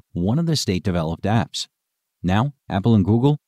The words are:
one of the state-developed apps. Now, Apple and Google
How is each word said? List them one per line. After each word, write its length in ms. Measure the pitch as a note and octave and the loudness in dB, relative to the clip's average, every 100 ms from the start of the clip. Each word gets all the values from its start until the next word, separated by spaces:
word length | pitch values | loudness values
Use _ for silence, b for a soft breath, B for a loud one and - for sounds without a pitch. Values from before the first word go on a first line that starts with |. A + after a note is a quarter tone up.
| - | -4
one 260 | E2+ F#2 C#3+ | -4 -2 0
of 60 | E3 | -2
the 100 | D3+ | -2
state-developed 680 | - F#2 G2+ F2 D#2 E2 F#2 | -2 -4 -2 -2 -4 -4 -2
apps. 420 | A2+ E2 - - _ _ _ _ _ | 0 -2 -6 -12 _ _ _ _ _
Now, 300 | E2+ G2 C#3 - - | -2 0 0 -4 -6
Apple 280 | F#2+ A2 A2 | -2 2 4
and 100 | F2+ | 4
Google 340 | A#2 C#3 D3+ | 2 2 0